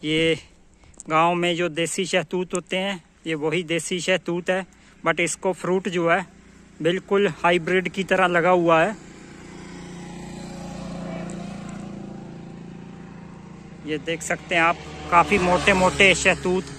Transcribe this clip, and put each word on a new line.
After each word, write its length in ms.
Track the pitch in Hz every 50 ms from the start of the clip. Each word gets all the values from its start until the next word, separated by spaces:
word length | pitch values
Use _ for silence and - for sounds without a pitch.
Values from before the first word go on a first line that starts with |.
| -
ये 320 | 151 156 156 160 165 160 151 - - - - - - _ _ - - - - - -
गांव 240 | 156 156 165 170 175
में 220 | 175 175 175 175
जो 140 | 165 175 175
देसी 360 | 151 156 165 156 - - 190
शहतूत 480 | 165 - 185 160 - - 180 180 175 -
होते 240 | 185 170 _ - 185
हैं, 260 | 185 196 202 180 - _ _ _ _ 160
ये 80 | 160
वही 280 | 151 143 160 156 175 185
देसी 360 | 151 170 170 156 - 185 180
शहतूत 500 | 156 - 185 180 - - 170 175 180 -
है, 160 | 185 190 190 - - _ - - - - -
but 140 | 160 165 156
इसको 340 | 175 165 - - - 190 180
fruit 360 | - - 170 180 190 185 220
जो 200 | 170 180 170 165
है 160 | 165 190 185 - - - - - - - - - - -
बिल्कुल 460 | 156 160 175 185 - - 202 196 202 185 151 - -
हाइब्रिड 460 | 175 180 180 160 160 180 185 185 180
की 140 | - - 190
तरह 240 | 165 196 180 185 180
लगा 220 | 175 175 160 180
हुआ 320 | 180 180 170 170 165 160
है। 140 | 160 196 220 - - - - - - - - - - - - - - - - - - - - - - - - - - - - - - - - - - - - - - - - - - 170 170 - - - - - - - - - - - - - - - - - - - - - - - - - - - - - - - - - - - - - - - - - - - - - - - - - - - - - -
ये 120 | 143 156 151
देख 240 | 147 160 165 160
सकते 340 | - - 175 170 - - 175
हैं 60 | 170
आप, 160 | 165 165 170 - - - - - - -
काफ़ी 260 | - 170 165 - 208 202
मोटे 360 | 180 180 180 180 - - 202
मोटे 400 | 190 185 185 180 - 202 190 180
शहतूत 480 | 170 - 190 180 151 139 185 180 185 185 - 151